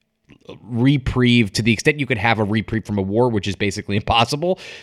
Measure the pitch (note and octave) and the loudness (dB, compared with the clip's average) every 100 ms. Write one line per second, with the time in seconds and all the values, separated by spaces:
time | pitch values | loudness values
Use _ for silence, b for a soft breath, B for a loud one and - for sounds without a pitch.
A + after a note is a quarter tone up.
0 | _ _ _ _ - F2+ G2 A#2 C3 D3 | _ _ _ _ -20 -20 -8 0 2 2
1 | - B2+ B2 A#2+ G#2 - A2+ G#2+ D3+ D3+ | 0 2 4 4 4 0 0 2 0 0
2 | C3 A#2 A2+ A2 G2+ A2 - A2 - G2+ | -2 -2 0 0 0 -2 -2 -6 -4 -4
3 | F#2+ G#2+ B2+ G#2+ G2 F#2 G#2 G#2 G2+ G2+ | -2 0 0 0 -4 -2 -4 -4 -4 -4
4 | - A2+ A#2 D3 F3 F#3 B B | 0 2 0 -2 -4 -4 B B